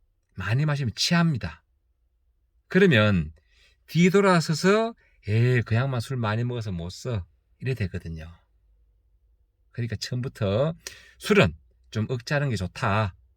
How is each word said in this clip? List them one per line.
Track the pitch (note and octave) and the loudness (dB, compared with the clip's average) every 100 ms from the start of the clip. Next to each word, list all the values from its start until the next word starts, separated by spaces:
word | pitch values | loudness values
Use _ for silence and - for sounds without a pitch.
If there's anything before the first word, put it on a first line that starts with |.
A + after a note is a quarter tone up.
| _ _ _ | _ _ _
많이 | - F#2+ A#2+ D#3 | -10 -4 0 0
마시면 | C#3+ C3 | 0 -2
취합니다. | - - F3 E3+ C3 F2 D#2 _ _ _ _ _ _ _ _ _ _ _ | -2 0 2 2 0 -6 -12 _ _ _ _ _ _ _ _ _ _ _
그러면 | F#3 G3 A#2 G#2+ F#2+ D#2 - _ _ _ _ - | 2 4 6 4 2 -2 -8 _ _ _ _ -4
뒤돌아서서 | D#3 F3+ F#3+ G3 F3 D3+ D#3 F3+ G#3 A3+ A#3 _ _ - | 2 4 6 4 4 2 0 2 2 0 -6 _ _ -2
"에이, | A2 B2 B2 | 2 2 2
그 | A2 | 0
양반 | A2+ C3+ B2 | 0 0 -4
술 | A#2 C3 | -4 -4
많이 | A2 G#2+ | -2 -2
먹어서 | B2 B2 G#2+ | -4 -6 -6
못 | F2 E2+ | -8 -8
써." | - B2+ A2+ E2+ _ _ _ | -10 -6 -6 -8 _ _ _
이래 | A#2+ | -8
되거든요. | C3+ F#2 F2+ E2 E2 D#2+ E2 _ _ _ _ _ _ _ _ _ _ _ _ _ | -4 -6 -6 -10 -12 -14 -20 _ _ _ _ _ _ _ _ _ _ _ _ _
그러니까 | - A#2 | -10 -8
처음부터 | G#2+ - B2+ A#2+ - G2+ G2+ D3+ E3+ - - - _ | -8 -6 -6 -8 -4 -2 0 -2 -4 -14 -20 -20 _
술은 | - G3+ A2+ - _ _ _ | 2 4 4 0 _ _ _
좀 | A2 G#2+ | -6 -4
억제하는 | B2+ - D3 C#3+ | -6 -4 -4 -2
게 | G#2 | -2
좋다. | F2+ - A#2 G2+ G#2 - _ | -4 -4 -2 0 -2 -6 _